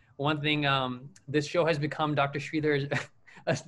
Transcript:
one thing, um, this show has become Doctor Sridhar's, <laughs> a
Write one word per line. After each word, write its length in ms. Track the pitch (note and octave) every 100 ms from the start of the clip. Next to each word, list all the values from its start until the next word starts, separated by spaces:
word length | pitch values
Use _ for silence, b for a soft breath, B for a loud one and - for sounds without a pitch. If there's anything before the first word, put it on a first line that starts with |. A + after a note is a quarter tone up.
| b b
one 240 | C#3+ D3+
thing, 260 | D3+ D3+ C#3+
um, 420 | C3+ B2+ B2 C#3 - -
this 200 | D3 C#3+
show 180 | F3
has 140 | D#3+ D3
become 360 | D3 - D3+
Doctor 240 | C#3+ C#3+ D3
Sridhar's, 460 | - D#3 D3+ C#3+
<laughs> 640 | C#3 C3+ - - - - E3+
a 120 | D3+